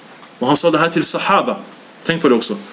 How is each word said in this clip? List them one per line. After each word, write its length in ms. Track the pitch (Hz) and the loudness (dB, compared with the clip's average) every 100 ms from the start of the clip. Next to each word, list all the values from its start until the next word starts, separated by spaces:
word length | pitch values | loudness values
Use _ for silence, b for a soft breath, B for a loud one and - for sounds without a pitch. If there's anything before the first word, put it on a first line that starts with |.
| - - - - | -18 -20 -16 -6
Och 80 | 123 | 0
han 100 | 147 | 2
sa 140 | 170 | 2
det 80 | 156 | 2
här 100 | 165 | 0
till 160 | 170 | 0
sahaba. 520 | - 160 - 196 123 98 - - - - | 0 0 0 0 0 -6 -10 -20 -20 -12
Tänk 180 | - 165 | -6 0
på 60 | 151 | 2
det 60 | |
också. 220 | 117 - 101 - | 2 2 -4 -12